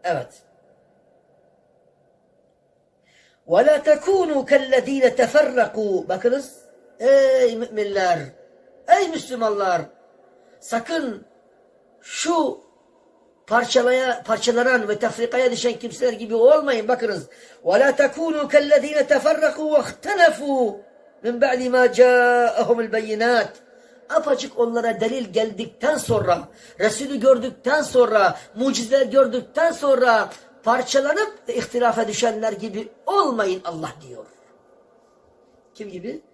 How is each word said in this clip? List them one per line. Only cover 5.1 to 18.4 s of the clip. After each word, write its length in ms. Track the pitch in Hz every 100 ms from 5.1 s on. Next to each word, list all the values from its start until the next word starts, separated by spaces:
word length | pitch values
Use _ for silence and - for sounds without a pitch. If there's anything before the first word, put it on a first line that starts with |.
| 247 - 294 285 247 208 220 208 185 160
Bakınız, 460 | 185 240 269 277 - - _ _ _
ey 560 | 240 277 269 262 247 226
müminler, 640 | 226 214 202 196 185 165 135 - - _ _ _ -
ey 200 | 359 370
Müslümanlar, 720 | 320 - 247 226 202 196 175 147 _ _ _ _ _ _ _
sakın 680 | - 233 226 330 277 202 - _ _ _ _ _ _ _
şu 680 | - - 311 339 277 - _ _ _ _ _ _ _ _ -
parçalaya-, 760 | 226 240 254 240 254 262 233
parçalanan 680 | - 220 - 233 247 254 208
ve 100 | 208
tefrikaya 520 | 226 - 233 247 254
düşen 220 | 240 240
kimseler 400 | 226 233 - 247
gibi 220 | 220 220 226
olmayın. 520 | 240 311 285 240 214
Bakınız. 400 | 247 226 196 - - - - 165
وَلَا 260 | 202 277
تَكُونُوا 600 | 269 277 285 330 302